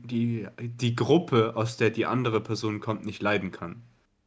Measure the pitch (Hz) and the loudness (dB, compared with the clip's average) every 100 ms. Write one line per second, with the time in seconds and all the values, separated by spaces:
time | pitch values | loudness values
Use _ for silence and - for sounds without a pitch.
0 | 117 120 117 113 98 - 120 120 123 117 | -6 -2 0 -2 -6 -10 -10 -2 0 2
1 | 113 160 175 120 110 113 117 - 110 110 | 4 4 6 4 4 2 -2 2 2 2
2 | 87 123 120 110 104 104 110 104 113 101 | 0 0 2 0 0 -2 -2 -4 -4 -6
3 | 104 - 101 104 92 - 87 117 - _ | -6 -4 0 0 -2 -8 -10 -12 -18 _
4 | _ _ | _ _